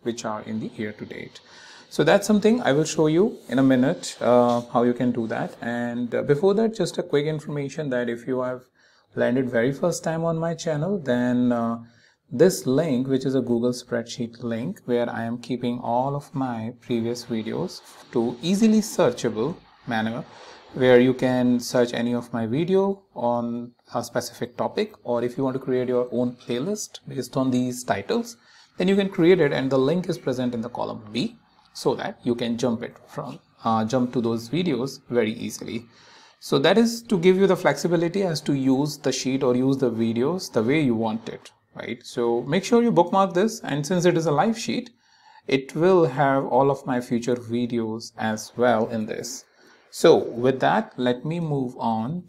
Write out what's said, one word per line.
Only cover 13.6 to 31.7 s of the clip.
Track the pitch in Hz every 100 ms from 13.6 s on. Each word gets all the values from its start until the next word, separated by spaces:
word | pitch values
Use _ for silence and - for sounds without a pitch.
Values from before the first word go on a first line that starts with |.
| 123
spreadsheet | 123 - 120 117 - 117 -
link, | 117 113 139 - -
where | 120 117
I | 113
am | 117 123
keeping | - 123 123 120
all | 120 120 135 143
of | -
my | 135 131 113 110 -
previous | - 120 113 120 -
videos | 113 107 120 180 - - - -
to | 123 117 -
easily | 165 196 220 214
searchable | 208 - 156 - 120 107 131 180 - _ -
manner, | 113 110 120 - - - - -
where | - 127 123
you | 127
can | 127 127 127 123 123
search | 120 127 120
any | 120 120
of | 120 120
my | 120
video | 110 135 170 190 196 196 _
on | - 120 120 117 120 120 - _
a | 123
specific | 120 123 - - 123 -
topic, | - - 214 -
or | - 120
if | 120 123
you |
want | 135
to | 131
create | 135 127 123
your | 123 123
own | 117 123
playlist | 120 - 120 160 208 - - -
based | 139 120 143
on | 131
these | 123 127 123
titles, | - 101 98 233 233 - _ - _ -
then | 185
you | 196
can | 196
create | 196 165 185
it, | 143
and | 135 131
the | 135
link | 135 180 180
is | 151
present | - 123 123
in | 120
the | 117
column | - 107 110 107
B | 110 208 - _ _ _